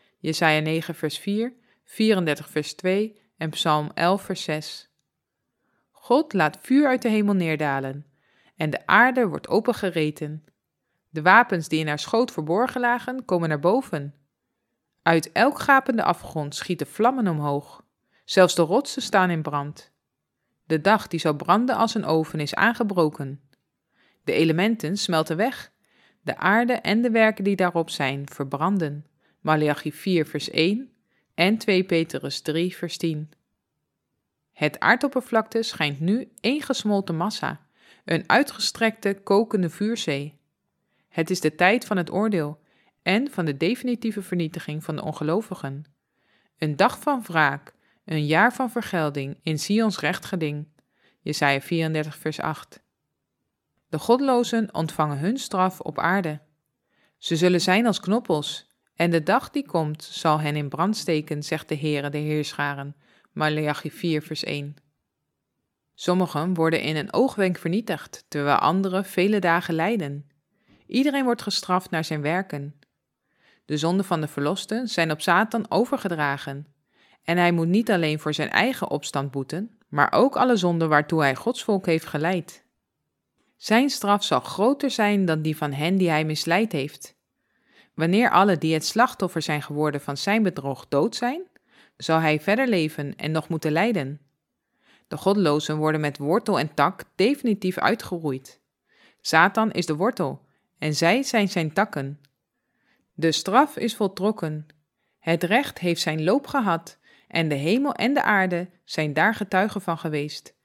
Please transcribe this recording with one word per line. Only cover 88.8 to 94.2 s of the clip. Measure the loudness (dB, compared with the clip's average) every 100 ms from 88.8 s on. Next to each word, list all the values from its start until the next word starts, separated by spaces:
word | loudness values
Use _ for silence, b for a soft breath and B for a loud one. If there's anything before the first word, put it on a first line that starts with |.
slachtoffer | 0 2 2 0 -4 -2
zijn | -2 -4
geworden | -4 -2 -2 -2
van | -6 -6
zijn | 0 2
bedrog | 0 -2 -6 -8 -2
dood | 0 0 0
zijn, | -4 -6 -10 _ b b b b
zal | 0 2
hij | 2 0
verder | 0 0 2
leven | 2 0 -4 -8 -6
en | -4
nog | -2 -2
moeten | -4 0
lijden. | 0 0 0 -4 -8